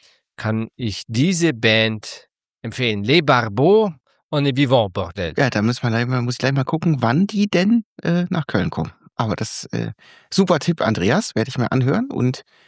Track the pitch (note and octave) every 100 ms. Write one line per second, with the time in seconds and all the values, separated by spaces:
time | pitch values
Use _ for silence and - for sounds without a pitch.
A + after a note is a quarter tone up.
0 | _ _ _ - A2 A2 A2+ - A#2 -
1 | - A2+ E3+ E3+ E3 A#2 A2+ A2 A2 G#2+
2 | - - _ _ _ _ A2+ - A#2+ G#2
3 | G#2 E3 D3 B2+ A2 G2+ D#3+ G#3+ G#3 -
4 | _ _ - D3 C#3+ B2+ C3 B2+ G2+ G2+
5 | E2+ G2 E2 C3+ C3 G#2 A2 B2 A#2+ A2+
6 | B2 C3 A#2+ A#2+ C3 C3+ C3 D#3+ F3 C#3
7 | A2+ C#3+ G3+ G3+ G3+ F3 G3+ A#3 - _
8 | - E3+ F3 F3+ - G2 E3+ - - -
9 | - - A2+ - A2 - - A2+ A2 -
10 | - - - - F#3+ D#3 - D#3+ G2 G#2
11 | F#2+ E3+ - A2 A#2 - A#2 C3 B2+ F#3+
12 | C4+ - B2 - - _